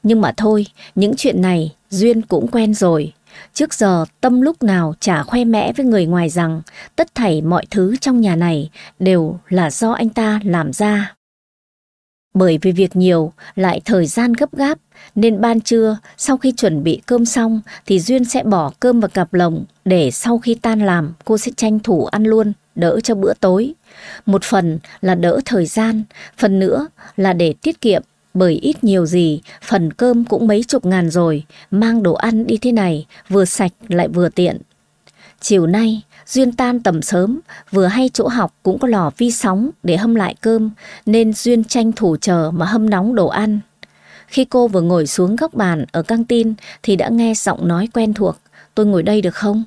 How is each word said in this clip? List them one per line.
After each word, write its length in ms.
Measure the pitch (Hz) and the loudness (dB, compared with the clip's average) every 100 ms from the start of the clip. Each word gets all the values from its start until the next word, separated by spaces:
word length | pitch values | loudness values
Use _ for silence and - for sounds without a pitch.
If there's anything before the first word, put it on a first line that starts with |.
Nhưng 180 | 208 226 | 2 2
mà 120 | 170 - | 0 0
thôi, 280 | 214 214 202 _ - | 0 0 -2 _ -8
những 180 | - 202 269 | -2 0 0
chuyện 240 | 277 180 | 0 2
này 340 | 185 175 156 - _ | 2 0 -2 -8 _
Duyên 320 | 180 226 226 | 0 2 2
cũng 260 | 220 170 233 | 0 -2 0
quen 260 | 240 220 | 0 0
rồi. 400 | 208 185 160 151 _ _ - - | 2 2 2 -2 _ _ -20 -16
Trước 200 | - 311 | -4 -4
giờ 320 | - 208 175 160 _ | 0 0 2 -2 _
Tâm 200 | 254 247 | 0 2
lúc 220 | 277 330 | 2 0
nào 320 | 226 185 160 160 | 0 0 -2 -2
chả 240 | - 156 | -2 -2
khoe 220 | 147 240 | -2 0
mẽ 280 | 233 220 - | 2 0 0
với 120 | 240 | -2
người 200 | 262 214 | 0 2
ngoài 240 | 165 175 170 | 2 0 0
rằng 320 | 170 165 160 - - - | -2 -2 -4 -10 -20 -10
tất 200 | - 330 | -4 -4
thảy 260 | - 220 156 | -2 -2 0
mọi 240 | 160 175 - | 0 -2 -2
thứ 240 | 208 185 | -2 0
trong 260 | 254 269 247 | 0 0 2
nhà 140 | 214 | 2
này 340 | 165 175 156 151 - - _ | 2 0 -2 -6 -14 -20 _
đều 400 | 185 180 160 175 _ | 2 2 0 -6 _
là 220 | 185 160 | -2 0
do 200 | - 226 | -2 -2
anh 180 | 233 226 | -2 -2
ta 300 | 233 220 214 | -2 -2 -2
làm 300 | 208 175 156 | -2 -2 -2
ra. 420 | 131 208 208 196 - _ _ _ _ _ _ _ _ _ _ _ | -2 -2 -2 -4 -12 _ _ _ _ _ _ _ _ _ _ _
Bởi 260 | 190 185 156 | 0 2 2
vì 100 | 190 | 0
việc 240 | 180 185 | 0 0
nhiều, 380 | 185 185 170 160 _ - | 2 2 2 0 _ -14
lại 260 | - 190 175 | -4 -2 -2
thời 200 | - 196 | -2 0
gian 280 | 160 226 240 | 0 0 -2
gấp 220 | 233 294 | 0 -2
gáp, 220 | - 277 311 _ - - | -2 -4 -4 _ -20 -8
nên 260 | 208 226 202 | 0 2 2
ban 200 | 233 226 | 0 0
trưa 360 | - 233 220 214 - - | 0 2 2 -2 -10 -8
sau 200 | - 262 | -4 0
khi 140 | 262 | 0
chuẩn 320 | 240 208 156 | 0 0 0
bị 180 | 170 - | -2 -4
cơm 200 | - 233 | -2 0
xong 360 | 233 254 226 220 - - | 0 0 0 -2 -6 -20
thì 140 | - 190 | 0 0
Duyên 260 | 170 262 | 2 0
sẽ 180 | 240 262 | 0 -2
bỏ 280 | 220 190 143 - | 0 0 0 0
cơm 200 | 247 240 | 2 2
vào 100 | 202 | 0
cặp 240 | 196 165 | -2 0
lồng 320 | 180 175 160 - _ | 0 0 -2 -8 _
để 260 | 190 180 139 | 0 2 2
sau 260 | - 240 233 | -2 -2 0
khi 180 | 240 | 0
tan 240 | 233 233 220 | -2 0 0
làm 340 | 202 175 151 165 | 2 0 -2 -8
cô 120 | - 214 | -2 -2
sẽ 140 | 247 - | -2 -4
tranh 220 | 220 214 | 0 0
thủ 260 | 226 175 | 0 0
ăn 180 | - 208 | 0 0
luôn, 300 | 220 220 214 202 _ | 2 2 2 -4 _
đỡ 240 | - 170 214 | -2 0 0
cho 120 | 233 | -2
bữa 180 | 208 196 | 0 0
tối. 400 | - 196 185 254 320 _ - - - | 0 2 2 -2 -8 _ -20 -20 -8
Một 180 | - 196 | -2 -2
phần 360 | - 202 175 160 - - | 0 0 0 -4 -10 -4
là 140 | 185 | -2
đỡ 240 | 175 170 175 | 0 0 0
thời 200 | 269 226 | 0 -2
gian, 380 | 160 - 220 220 214 - - - | -2 0 -2 -2 -6 -16 -20 -2
phần 220 | 208 190 | 0 2
nữa 280 | 190 - 208 _ - - | 2 0 -4 _ -12 -2
là 160 | 190 | 0
để 200 | 175 170 156 | 2 0 0
tiết 200 | 302 330 | -6 -2
kiệm, 220 | 233 180 - _ _ | 0 0 -4 _ _
bởi 200 | 185 180 | 0 2
ít 300 | 156 285 - | 2 -2 0
nhiều 220 | 220 190 | 0 2
gì 360 | 160 180 165 151 - - | 2 2 0 -2 -8 -20
phần 320 | - 202 160 | -4 -2 -2
cơm 320 | - 247 240 | 0 0 2
cũng 220 | 233 202 226 | 0 0 2
mấy 160 | 208 | 0
chục 220 | - 269 | 0 -2
ngàn 240 | 180 185 170 | 0 0 0
rồi, 340 | 170 170 151 - - - | 0 0 -2 -6 -20 -4
mang 320 | 196 226 233 | 0 2 2
đồ 100 | 185 | 0
ăn 340 | - 226 220 240 | 0 0 -2 -2
đi 100 | 220 | -2
thế 140 | 247 | 0
này 340 | 233 185 156 - - - | 0 0 -2 -8 -20 -2
vừa 160 | 196 | 0
sạch 260 | 185 - 185 _ - | 0 0 -4 _ -4
lại 200 | 175 165 | -2 0
vừa 220 | 170 170 | 0 0
tiện. 280 | - 160 - - _ _ _ _ _ - _ | 0 -2 -2 -14 _ _ _ _ _ -20 _
Chiều 260 | - 196 165 | 0 2 4
nay 340 | 202 226 220 - - - | 2 0 -2 -10 -20 -6
Duyên 240 | 254 254 | 0 0
tan 280 | 240 247 247 | 0 -2 0
tầm 220 | 220 160 | -2 -2
sớm, 380 | - 180 190 285 - - - | -2 0 0 -2 -10 -20 -4
vừa 140 | 196 | 0
hay 240 | 185 220 262 | 2 2 0
chỗ 140 | - 240 | 0 -2
học 260 | 240 190 _ | -2 -4 _
cũng 160 | - 190 | -4 0
có 80 | 247 | 0
lò 240 | 214 156 - | 0 0 -2
vi 140 | 240 | -2
sóng 380 | 233 208 190 262 - | 0 -2 0 -2 -4
để 140 | 175 170 | -2 0
hâm 180 | 226 | 0
lại 200 | 233 185 - | 0 -2 -2
cơm, 280 | 220 226 220 214 - - | 0 0 -2 -6 -20 -8
nên 280 | - 220 226 | 0 2 2
Duyên 300 | 214 233 240 | 0 2 2
tranh 280 | 220 240 226 | 2 0 0
thủ 260 | 220 196 151 | 0 0 0
chờ 300 | - 175 160 | 0 0 0
mà 120 | 170 | -2
hâm 240 | 175 220 220 | -2 0 0
nóng 260 | 196 208 | 0 0
đồ 120 | 233 170 | 0 0
ăn. 320 | - 214 208 - _ - _ _ - _ | 0 -2 -2 -6 _ -20 _ _ -20 _
Khi 180 | - | -2
cô 220 | 262 254 240 | 0 2 2
vừa 140 | 190 | 2
ngồi 260 | 170 175 147 | 2 0 0
xuống 280 | - 180 | 0 0
góc 180 | 233 320 | 0 -2
bàn 320 | 240 185 160 - | -2 -2 -2 -4
ở 120 | 165 | -6
căng 220 | 156 226 | -2 -2
tin 280 | 233 240 226 220 - - | 0 0 0 -4 -12 -8
thì 120 | - | -2
đã 140 | 190 - | 0 0
nghe 240 | 233 226 | 0 0
giọng 340 | 220 196 - 175 | 0 -4 -2 -2
nói 200 | 170 226 | -2 -2
quen 200 | 233 220 | -2 -2
thuộc, 220 | 214 185 - _ - _ | 0 -2 -4 _ -20 _
"Tôi 100 | - | 0
ngồi 180 | 208 185 | 2 2
đây 180 | 208 214 | 2 0
được 140 | 180 | 0
không?" 280 | - 208 214 | -2 -2 -2